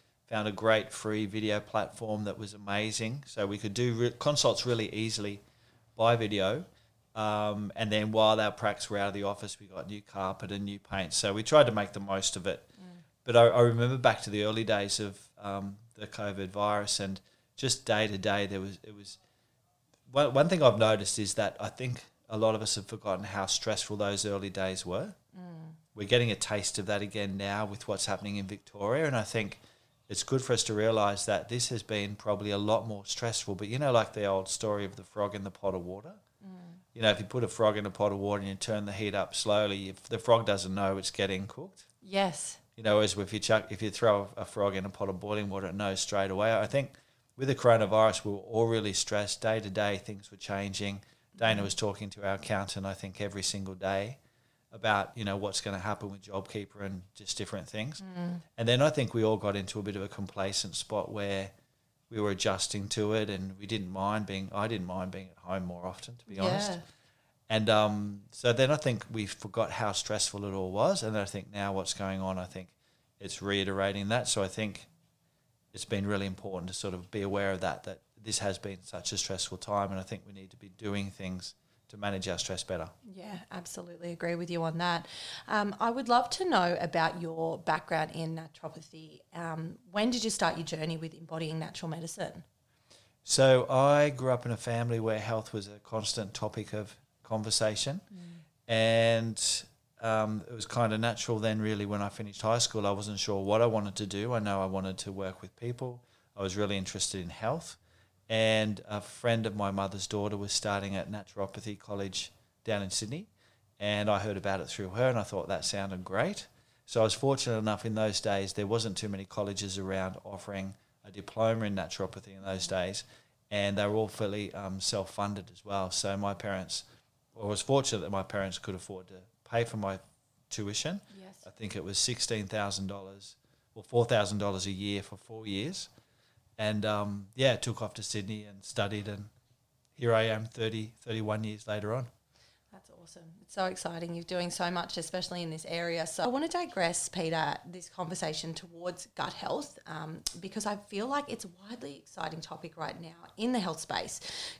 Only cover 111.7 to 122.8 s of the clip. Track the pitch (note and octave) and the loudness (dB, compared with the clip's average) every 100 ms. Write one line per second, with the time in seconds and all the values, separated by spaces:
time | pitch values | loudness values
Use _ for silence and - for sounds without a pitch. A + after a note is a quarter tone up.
111.7 | G2+ - G2+ G2 F#2 - - _ _ - | -10 -8 -6 -4 -4 -8 -12 _ _ -2
112.7 | G#2 F#2+ - G#2+ D3+ G#3+ _ _ _ _ | -2 -2 -4 -4 -8 -10 _ _ _ _
113.7 | - G#2 G#2 G#2 G2+ G#2+ F#2+ G2+ G2 D#2 | -4 0 2 4 2 2 -2 0 -2 -4
114.7 | - F#2+ G2+ B2+ A#2+ G2 G2 E2+ F#2 - | -8 -4 2 2 2 -2 -4 -2 -2 -2
115.7 | G2+ G2 F#2 F#2 G2 D#3 G#3 - _ _ | -2 -4 -6 -2 0 0 -2 -12 _ _
116.7 | _ - A#2+ A2 - C3+ C3+ - A2+ G#2+ | _ -2 4 4 4 2 2 0 0 0
117.7 | G2+ A#2 A2 G#2+ F#2+ A2 G2 F#2+ - G2+ | 0 -2 0 0 2 0 0 0 -2 0
118.7 | A2+ A2 F2+ G#2+ F#2+ G2 - G#2 G2 G2+ | 0 0 -4 -4 -6 -6 -4 -4 -4 -4
119.7 | G2 F#2+ F#2+ F#2 F#2 G2 G2 - G2 F#2+ | -4 -4 -2 -2 -6 -12 -12 -8 -8 -8
120.7 | F#2+ _ _ G2+ G2 F#2+ - A2 A2+ G#2 | -12 _ _ -20 -16 -6 2 4 4 0
121.7 | G2 D#2 - F#2+ G2+ G2 F#2+ G2 F#2+ - | -2 -4 -4 -6 -8 -16 -10 -6 -4 0
122.7 | F#2+ | 0